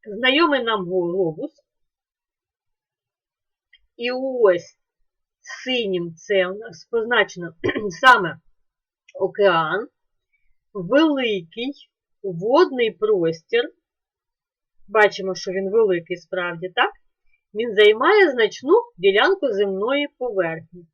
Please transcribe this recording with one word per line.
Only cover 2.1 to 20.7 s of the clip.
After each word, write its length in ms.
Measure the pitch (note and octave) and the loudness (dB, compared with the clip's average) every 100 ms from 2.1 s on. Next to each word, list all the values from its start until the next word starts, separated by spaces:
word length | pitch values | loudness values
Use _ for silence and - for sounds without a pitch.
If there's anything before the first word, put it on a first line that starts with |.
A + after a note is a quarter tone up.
| _ _ _ _ _ _ _ _ _ _ _ _ _ _ _ _ _ _ _ | _ _ _ _ _ _ _ _ _ _ _ _ _ _ _ _ _ _ _
І 140 | A#3+ | -6
ось 680 | B3+ C4+ B3+ G#3 F3 - _ _ _ _ _ _ _ | -4 -6 2 4 4 -4 _ _ _ _ _ _ _
синім 720 | - - B3+ B3+ G#3+ F3+ F3 | -20 -14 -4 -4 -2 -4 -6
це 320 | E3 - G3 F3+ | -12 -2 0 0
у 120 | G3+ | -4
нас 260 | A3+ E3 - | -14 -20 -6
позначено 640 | A#3 A3+ A#3+ G3 - E3+ - - | -4 -2 0 -2 -4 -14 -8 -6
<clears throat> 280 | B3 G#3 E3 | -6 -8 2
саме 380 | C4+ A#3+ F3 - _ _ _ _ _ _ _ | 4 4 2 -8 _ _ _ _ _ _ _
океан, 760 | - F#3+ - G3+ E3 D#3 F#3 C4+ _ _ _ _ _ _ _ _ | -6 -6 2 2 4 0 -4 -6 _ _ _ _ _ _ _ _
великий 1000 | G#3 F3 C4+ D#4+ C#4+ A#3+ G3+ E3 A3 B3+ C#4+ _ _ _ _ | -12 0 2 2 0 -2 -4 -6 -10 -10 -10 _ _ _ _
водний 680 | G3 E3+ G3+ C#4+ C#4+ C4 A3+ | -10 -6 2 4 4 0 -4
простір. 840 | G#3+ G#3+ G3+ E3 D#3+ _ A#3 D4+ _ _ _ _ _ _ _ _ _ _ _ - | -2 0 0 0 -4 _ -2 -2 _ _ _ _ _ _ _ _ _ _ _ -2
Бачимо, 460 | G#3+ G#3 G3+ F#3+ | 4 4 2 -8
що 160 | F3+ - | -6 -6
він 200 | F#3 G3 | -6 0
великий 460 | G#3+ G#3+ F3 E3 F3 | 2 4 2 -2 -12
справді, 520 | - F#3 F3 E3+ F#3 | -8 -6 -6 -8 -8
так? 220 | F3+ C#4 - _ _ _ _ _ | -2 -2 -2 _ _ _ _ _
Він 200 | G#3 A#3+ | -6 -4
займає 560 | G3+ G#3 G#3+ D4 G#4+ F#4 | 4 4 4 2 4 4
значну 440 | B3 G#3+ - C4 G#4+ A#4 - | 2 -2 -2 2 2 2 -2
ділянку 560 | F#3+ G3 C#4 F#4+ C#4 | 2 4 2 2 -2
земної 560 | G3 G3+ F#3+ G#3+ C#4 C#4+ _ | -2 -2 -2 -2 -2 -4 _
поверхні. 680 | B3 G3 E3+ D#3+ E3 | -6 -2 -4 -4 -12